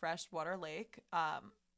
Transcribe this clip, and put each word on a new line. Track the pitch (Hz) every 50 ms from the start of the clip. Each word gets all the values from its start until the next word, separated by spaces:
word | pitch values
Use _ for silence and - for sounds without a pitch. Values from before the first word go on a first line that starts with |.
freshwater | - 165 165 175 - - - 160 156 165 185
lake. | 185 170 156 156 175 220 - - 247 - - -
Um, | 175 160 156 156 - - - - _ _ _ _